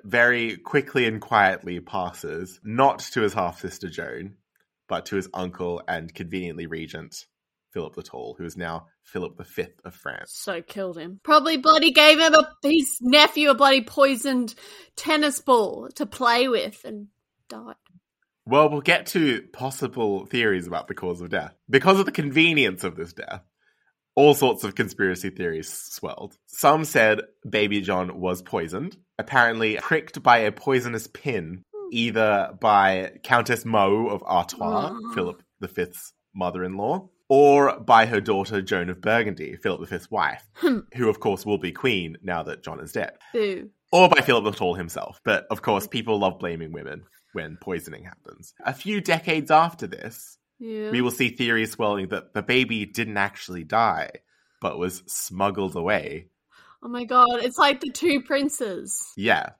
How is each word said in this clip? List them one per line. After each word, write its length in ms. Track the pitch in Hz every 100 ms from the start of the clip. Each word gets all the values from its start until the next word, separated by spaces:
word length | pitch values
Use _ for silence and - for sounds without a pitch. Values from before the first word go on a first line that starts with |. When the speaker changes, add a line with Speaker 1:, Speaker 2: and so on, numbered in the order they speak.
Speaker 1:
very 520 | 101 120 120 120 113 92
quickly 480 | - 147 135 135 120
and 140 | 110
quietly 600 | - 110 95 90 90 87
passes, 800 | 85 101 90 - 80 80 95 -
not 360 | 104 117 139 95 -
to 100 | 123
his 100 | 107
half-sister 560 | 101 87 - 92 - 90
Joan, 460 | 80 73 60 95 - _ _ _ _ -
but 180 | 87 -
to 100 | 98
his 120 | 90
uncle 480 | 90 92 - 90 85 -
and 240 | 87 82
conveniently 520 | - 87 92 90 80 82
regent, 600 | 80 80 82 76 - - _ _ _ _
Philip 220 | 110 76
the 80 | -
Tall, 320 | - 64 60 -
who 60 |
is 120 | 85 90
now 300 | 85 82 - _
Philip 320 | _ - 87 -
the 80 |
Fifth 360 | - - 82 _
of 100 | 90
France. 380 | - - - -
Speaker 2:
So 280 | - - 175
killed 360 | - 202 190 170
him. 220 | 165 190
Probably 340 | - 302 294 311
bloody 360 | 294 311 320
gave 260 | 285 302 311
him 160 | 320
a, 140 | 311 302 -
his 360 | 285 320 269 -
nephew 500 | 247 294 302 294 294
a 40 |
bloody 280 | 247 277 269
poisoned 720 | 220 - 277 247 277 254 226 - - - - -
tennis 440 | - 311 294 -
ball 480 | - 247 196 - 254 -
to 100 | 254
play 420 | - 247 240 262
with 320 | 220 - -
and 240 | - 214 202 _ _ _ -
died. 260 | 226 233 - _ _ _ _ _ _ -
Speaker 1:
Well, 240 | 135 151
we'll 100 | 147
get 260 | 143 170 -
to 340 | 180 151 117 -
possible 760 | - 131 131 123 120 110 98 98
theories 400 | 123 113 92 87
about 220 | 85 -
the 60 |
cause 260 | - 90 87
of 80 | 90
death. 240 | 90 76 _ -
Because 300 | 135 170 190
of 60 | 196
the 60 |
convenience 680 | - 143 139 165 151 113 87
of 120 | 95 82
this 160 | 82
death, 300 | - - 107 - _ _ _ _ _ _
all 200 | - 147
sorts 300 | 143 131 110
of 100 | 101
conspiracy 540 | 95 107 - 95 90 95
theories 380 | 90 87 80 -
swelled. 640 | - - - - - 101 _ _
Some 380 | - 143 156 151
said 340 | 135 110 104 - _ -
baby 340 | 107 104 101
John 360 | 92 92 90 90
was 240 | 90 90
poisoned, 540 | 90 104 82 92 170 - _ -
apparently 580 | 113 135 117 113 110 104
pricked 460 | - 160 - -
by 160 | 127 120
a 120 | 107
poisonous 560 | - - 131 120 113 -
pin, 560 | - 147 110 80 92 _
Speaker 2:
Hmm. 160 | 427 381
Speaker 1:
either 640 | 120 117 110 107 101 90 95
by 520 | 110 101 98 95 92 -
Countess 420 | - 120 113 117
Mo 440 | 117 110 98 104 113
of 160 | 101
Artois, 640 | - 87 87 - - - -
Speaker 2:
Oh. 220 | 233 508
Speaker 1:
Philip 280 | - 87 87 _ _
the 80 | 98
Fifth's 460 | - 87 - - _ _
mother-in-law, 720 | 98 90 90 92 95 110 185 190 _ -
or 500 | 135 143 143 139 -
by 280 | 110 117 113
her 140 | 107
daughter 400 | 95 98 95 104
Joan 280 | 95 98 87
of 100 | 90
Burgundy, 540 | 107 117 107 80 73 -
Philip 260 | 104 90
the 40 | 101
Fifth's 240 | 92 -
wife, 320 | 107 76 55 _
Speaker 2:
Hmm. 260 | - 320 226 -
Speaker 1:
who 140 | 123 113
of 100 | 101
course 260 | 113 95 107
will 120 | 101
be 120 | 90
queen 460 | 80 131 101 82 80
now 200 | 92 85
that 200 | 78 -
John 160 | - 78
is 100 | 80
dead. 200 | 113 - - -
Speaker 2:
Boo. 380 | 233 208 185 214 _ _
Speaker 1:
Or 160 | 175 180
by 140 | 156
Philip 200 | 131 120
the 60 | 104
Tall 220 | 98 92
himself. 460 | 87 87 - - -
But 220 | - 101 -
of 120 | 107
course, 240 | - 98 104
people 320 | 117 113 104
love 220 | 95 87
blaming 320 | 90 82 80
women 320 | 80 67 73 - _ _
when 220 | 95 80 80
poisoning 420 | - 87 82 78
happens. 500 | 90 - - - - _
A 80 | -
few 260 | 131 196 208
decades 500 | 180 165 175 160 143
after 340 | 156 165 - 98
this, 520 | - - - - - _ -
Speaker 2:
Yeah. 320 | 226 214 214
Speaker 1:
we 100 | 214
will 80 | 123
see 160 | 120 123
theories 420 | 120 120 113 110
swelling 360 | - 107 101 95
that 240 | 98 -
the 80 | 107
baby 420 | - 127 123 113 101
didn't 300 | - 110 104
actually 440 | 101 - - 90
die, 460 | 80 107 110 82 - - _ _ _ _
but 180 | 92 -
was 240 | 90 - -
smuggled 680 | - - 92 98 101 95 87
away. 540 | 85 101 73 78 - _ _ _ _ _
Speaker 2:
Oh 60 | 240
my 160 | 240
god, 380 | 233 254 247 240
it's 140 | 247 247
like 220 | 285 277
the 100 | 285
two 320 | - 339 285
princes. 880 | - 277 277 - 220 175 - - - -
Speaker 1:
Yeah. 340 | 107 82 - -